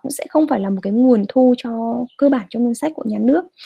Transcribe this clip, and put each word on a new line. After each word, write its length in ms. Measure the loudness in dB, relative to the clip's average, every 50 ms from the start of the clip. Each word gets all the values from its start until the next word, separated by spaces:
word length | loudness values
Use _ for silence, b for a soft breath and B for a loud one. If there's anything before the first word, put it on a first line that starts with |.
cũng 100 | -10 -10
sẽ 140 | -10 -10 -10 -2
không 180 | 0 0 2
phải 120 | 2 0 -2
là 100 | -2 -2
một 100 | -4 -4
cái 120 | -4 -2 0
nguồn 320 | 2 4 4 4 2 2 0
thu 240 | 2 4 4 4 4
cho 480 | 2 -2 -8 -8 -6 -6 -6 -4 -6 -6 -8 _
cơ 120 | 0 2 2
bản 160 | 2 0 -2 -6
cho 100 | -4 -2
ngân 140 | -2 -2 -2
sách 180 | -2 -6 -6 -6
của 80 | -6 -6
nhà 140 | -6 -4 0
nước. 260 | 2 2 2 2 0 -4 B B B